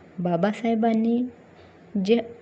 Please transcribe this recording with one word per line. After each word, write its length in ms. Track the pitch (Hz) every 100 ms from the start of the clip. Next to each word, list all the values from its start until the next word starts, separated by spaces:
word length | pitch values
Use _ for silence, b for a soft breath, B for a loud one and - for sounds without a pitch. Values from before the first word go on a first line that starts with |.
| - -
बाबासाहेबांनी 1040 | 175 170 196 214 226 226 226 220 226 240 247 - - B B B - 208
जे 160 | 190 233 - -